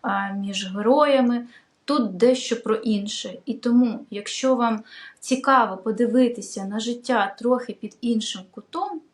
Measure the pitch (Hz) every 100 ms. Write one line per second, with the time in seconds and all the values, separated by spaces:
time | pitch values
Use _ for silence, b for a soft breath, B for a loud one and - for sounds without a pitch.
0 | 254 196 196 202 196 196 196 196 214 285
1 | 294 269 240 240 240 B B _ - 294
2 | 214 180 233 254 - 226 - 220 226 208
3 | 208 - 208 180 - 220 240 240 247 -
4 | - 202 202 - 262 254 233 214 B B
5 | B B - 262 277 269 220 190 220 214
6 | 240 247 247 233 - - 196 214 226 240
7 | - 233 196 - 233 247 240 - 214 _
8 | 233 220 - 185 190 - - 330 392 320
9 | _